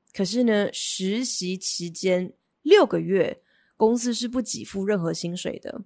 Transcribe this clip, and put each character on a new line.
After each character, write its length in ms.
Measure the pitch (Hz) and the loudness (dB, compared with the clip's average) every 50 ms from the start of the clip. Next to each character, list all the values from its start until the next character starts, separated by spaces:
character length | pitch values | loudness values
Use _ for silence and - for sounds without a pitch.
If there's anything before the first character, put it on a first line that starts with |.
| _ _ - | _ _ -4
可 120 | - 196 | -2 -2
是 180 | 175 208 247 254 | 0 2 2 2
呢， 260 | 233 214 208 202 - - | 4 4 2 2 0 -2
实 520 | - - - - - 185 190 208 233 254 | -4 -4 -4 -4 -2 -2 -2 -2 0 -2
习 320 | 240 - - 180 180 185 | -2 -2 -2 -2 -2 -4
期 320 | 185 - - - - 175 175 | -4 -4 -4 -4 -4 -6 -6
间 440 | 165 - - 190 180 180 185 - - _ _ _ _ _ - | -6 -4 0 0 2 0 0 -4 -8 _ _ _ _ _ 4
六 220 | 294 381 415 311 | 6 8 8 8
个 140 | 214 - 165 | 6 2 -2
月， 420 | 165 170 190 190 165 - - - _ _ _ _ _ _ _ | -2 0 2 2 2 0 -2 -8 _ _ _ _ _ _ _
公 200 | - 220 220 240 | 0 2 2 2
司 160 | 240 233 247 233 | 2 0 -2 -2
是 140 | 220 240 | -2 -4
不 160 | 233 247 254 226 | -4 -4 -4 -4
给 220 | - - 226 202 | -4 -4 -6 -8
付 200 | - - 196 190 | -8 -6 -4 -2
任 160 | 202 208 190 | 0 0 0
何 120 | 165 165 165 | 0 -2 -4
薪 240 | - - 170 175 | -4 -4 -6 -6
水 240 | 180 - - - - | -6 -6 -6 -8 -8
的， 220 | - - - - 196 | -10 -12 -12 -12 -14